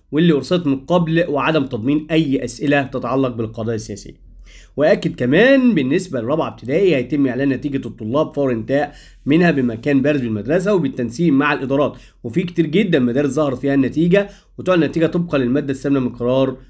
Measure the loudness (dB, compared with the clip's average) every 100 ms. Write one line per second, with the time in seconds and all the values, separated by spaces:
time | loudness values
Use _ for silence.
0 | -6 2 2 2 0 -2 0 -2 0 0
1 | 2 0 0 -2 0 0 -2 -4 -2 -2
2 | 0 0 0 -2 -4 -6 0 0 0 -6
3 | -4 -2 -2 -2 -8 -6 -6 -6 -8 -14
4 | -14 -20 -20 -20 -20 -20 -10 0 2 2
5 | 0 -2 2 4 6 6 4 2 0 -2
6 | -2 -6 -4 -2 -4 -8 -4 0 2 2
7 | 0 0 0 0 -2 -2 -4 -6 -8 -10
8 | -4 -2 -2 -2 -2 -2 -2 -2 -2 -8
9 | -20 -10 0 4 4 2 0 -2 0 2
10 | 2 0 -2 -4 0 0 2 0 0 -4
11 | -6 0 2 4 2 0 -2 0 0 -4
12 | -20 _ -6 -4 -2 -2 0 2 2 2
13 | 2 0 0 0 -2 -2 0 0 0 0
14 | 2 2 0 -10 _ -8 0 2 2 0
15 | 0 0 -2 0 0 0 -2 -4 0 0
16 | -2 -4 0 2 0 -2